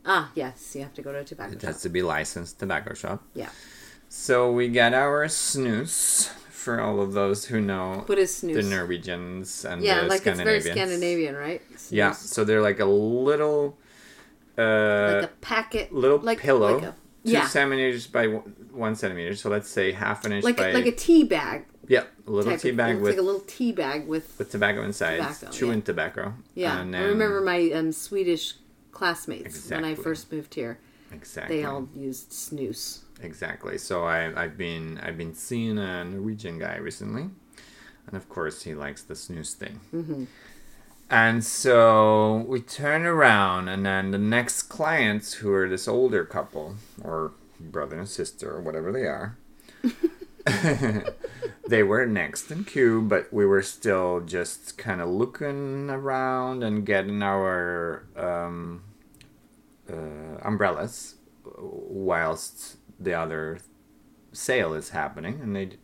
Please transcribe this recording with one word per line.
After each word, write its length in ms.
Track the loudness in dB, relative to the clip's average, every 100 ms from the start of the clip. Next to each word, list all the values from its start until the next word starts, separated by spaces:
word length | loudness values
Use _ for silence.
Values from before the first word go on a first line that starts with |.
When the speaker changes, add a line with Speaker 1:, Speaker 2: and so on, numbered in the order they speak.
| 0
Speaker 1:
Ah, 260 | 0 0
yes, 420 | -6 -8 -10 -14 -12
you 60 |
have 120 | -12
to 80 | -12
go 100 | -10
to 80 | -10
a 40 |
tobacco 300 | -12 -12 -12
Speaker 2:
It 80 | -10
Speaker 1:
shop. 60 | -8
Speaker 2:
has 80 | -8
to 80 | -4
be 120 | 0
licensed 580 | 0 0 -2 -6 -10 -8
tobacco 340 | -4 -4 -4
shop. 280 | -8 -8 -8 -10
Speaker 1:
Yeah. 160 | -12 -12 -14 -20 -20 -20 -20 -18
Speaker 2:
So 420 | -6 2 4 6
we 180 | 4 4
get 240 | 6 6
our 320 | 6 4 2 0
snus 1040 | 0 -2 0 0 0 -2 0 2 2 0 -6 -18
for 280 | -10 -4 -2
all 220 | 0 0
of 100 | 0
those 320 | 2 2 0 0
who 140 | 0
know 440 | 0 0 -2 -4 0
Speaker 1:
What 120 | 2
is 140 | 2
snus? 220 | 0 -2
Speaker 2:
the 100 | 0
Norwegians 1040 | 0 0 -2 -4 -4 -6 -6 -10 -10 -10 -8
and 160 | -2
Speaker 1:
Yeah, 180 | 2 2
Speaker 2:
the 60 | 2
Speaker 1:
like, 180 | 2 0
it's 140 | 0
very 220 | 2 2
Speaker 2:
Scandinavians. 280 | 0 -2 -2
Speaker 1:
Scandinavian, 460 | -2 0 0 -2 -4
right? 260 | -8 -8 -12 -20 -4
Speaker 2:
Yeah, 220 | 0 2
Speaker 1:
Snus. 40 | 0 -4
Speaker 2:
so 180 | 0 4
they're 160 | 4
like 180 | 4 4
a 60 | 4
little, 920 | 4 4 2 2 2 2 2 0 -4 -20 -20 -20 -20 -20 _ _ 0
uh, 40 | 4 4 4 4 4 4
Speaker 1:
Like 20 |
a 60 | 0 -6
packet, 520 | -4 -2 0 -4 -2
Speaker 2:
little 260 | 2 6 6
Speaker 1:
like, 200 | 4 2
Speaker 2:
pillow, 360 | 4 6 6 4
Speaker 1:
like 80 |
a, 120 | 0 -10 -20 _ 2
Speaker 2:
two 60 |
Speaker 1:
yeah. 140 | 4 4
Speaker 2:
centimeters 600 | 2 2 2 2 0 -2
by 200 | 0 2
one 680 | 0 -6 -16 -14 -4 -4 -2
centimeter. 400 | -4 -4 -4 -4
So 140 | -2
let's 200 | -2 -2
say 220 | 0 0
half 340 | 0 -2 -2 -2
an 60 |
inch 120 | 0 0
Speaker 1:
Like 120 | 2
Speaker 2:
by 120 | 2
Speaker 1:
a, 40 |
like 120 | 4 2
a 60 |
tea 300 | 2 8 8
bag. 420 | 8 4 -2 -6 -10 -14 2
Speaker 2:
Yeah, 160 | 2 2 -8 -2
a 60 |
little 200 | 0 2
Speaker 1:
type 100 | 0
Speaker 2:
tea 80 | 0
Speaker 1:
of, 80 | 2
Speaker 2:
bag 180 | 2 2
Speaker 1:
it's 60 |
Speaker 2:
with 80 | 2
Speaker 1:
like 60 | 2
a 60 | 2
little 180 | 0 -6
tea 240 | -4 -2
bag 360 | 0 -4 -4 -4
with 300 | -6 -6 -10
Speaker 2:
with 140 | -6
tobacco 320 | 0 2 2
inside, 340 | -4 -2 -2 0
Speaker 1:
tobacco, 320 | -4 -8 -12
Speaker 2:
chewing 280 | -2 0 0
Speaker 1:
yeah. 40 | 0
Speaker 2:
tobacco. 480 | -2 -4 -4 -8 -10 -12 -4
Speaker 1:
Yeah, 240 | -2 -2
Speaker 2:
And 140 | -4 -2
Speaker 1:
I 40 |
Speaker 2:
then 80 | 0
Speaker 1:
remember 320 | 2 2 2
my, 280 | 2 2 2
um, 200 | 2 -2
Swedish 640 | -4 -4 -2 0 0 -4 -10 -20 _ _ -4
classmates 720 | -4 -2 -8 -10 -12 -14 -8
when 140 | -6 -4
I 40 |
Speaker 2:
Exactly. 120 | -4
Speaker 1:
first 280 | -6 -6 -8
moved 220 | -10 -8 -8
here. 140 | -8 -10 -18 _ -20
Speaker 2:
Exactly. 460 | -20 -16 -12 -6 -4
Speaker 1:
They 60 | -4
all 180 | -6 -8 -10
used 360 | -8 -10 -12
snus. 500 | -14 -10 -6 -6 -6 -10 -12 -18 -16 -16
Speaker 2:
Exactly. 480 | -10 -10 -8 -8 -8
So 180 | -4 -2 0 0
I, 20 | -2 -4
I've 140 | -6 -6
been, 280 | -6 -6 -8 -8 -8
I've 120 | -8
been 100 | -10
seeing 440 | -10 -6 -4 -2 -2
a 260 | -4 -6
Norwegian 560 | -6 -6 -6 -6 -8 -8
guy 160 | -8 -8 -10
recently, 360 | -10 -8 -6 -8 -12 _ -20 -20 -20 -20 -20 -14
and 80 | -14
of 40 | -10 -6
course 220 | -6 -6 -10
he 60 | -10 -10
likes 160 | -12
the 100 | -14 -14
snus 300 | -12 -10 -10
thing. 260 | -10 -12 -14 -10
Speaker 1:
Mm-hmm. 300 | -8 -6 -8 -10 -14 -20 -20 -20 -20 -20 -20 2
Speaker 2:
And 340 | 4 6 4
so 1000 | -2 0 6 10 10 10 8 8 6 2 0
we 120 | -4
turn 440 | -4 -4 0 2 2
around, 640 | 6 8 8 4 0 -2
and 160 | -2 0
then 260 | 0 0
the 60 | 0 2 2
next 260 | 0 -4
clients, 720 | -6 -2 0 2 2 0 -4 -4
who 100 | 2
are 160 | 2 2
this 180 | -2 0
older 380 | 2 4 2 0
couple, 500 | -4 -6 -8 -10 -12 -16 -14
or 300 | -8 -4 -6 -8 -20 -20
brother 380 | -10 -8 -6 -8
and 120 | -8
sister, 380 | -8 -8 -8 -10 -8
or 60 |
whatever 300 | -6 -4 -4
they 140 | -2 -2
are, 320 | -4 -8 -10 -20 -20 -20 -6 -4 -2 -4 -6 -20 -6 -2
<laughs> 1200 | 0 2 2 0 0 -4 -8 -12 -10 -12 -10 2
they 160 | 4
were 220 | 6 4 2
next 460 | 0 -2 -6 -8
in 120 | -8
queue, 380 | -4 4 4 6
but 300 | 4 2 2
we 120 | 2 6
were 160 | 4
still 600 | 2 -2 0 2 2 -2
just 560 | -2 -4 -4 -8 -16 -10
kinda 280 | -6 -4 -2
looking 840 | 0 -2 -2 -6 -4 -6 -6 -6
around 720 | -6 -4 -2 -2 -2 -2 -2
and 220 | -2 0 2
getting 360 | 0 0 0
our, 840 | 0 2 2 0 0 -2 -4 -6 -12 -6
um, 680 | -4 -4 -4 -8 -10 -12 -16 -20 _ -20 -20 _ _ _ _ _ -14
uh, 480 | -12 -12 -12 -14 -8
umbrellas 720 | -2 2 2 0 -6 -10 -16 -20 _ _ -20 -16
whilst 1200 | -12 -12 -10 -4 0 2 0 -2 -8 -14 -18 -20 -20 -8
the 140 | -2
other 460 | -2 -2 -4 -6 -8 -14 _ _ _ _ _ _
sale 420 | -8 -2 0 0
is 160 | -2 -6
happening. 500 | -4 -4 -6 -10 -8
And 140 | -6 -6
they, 140 | -6 -10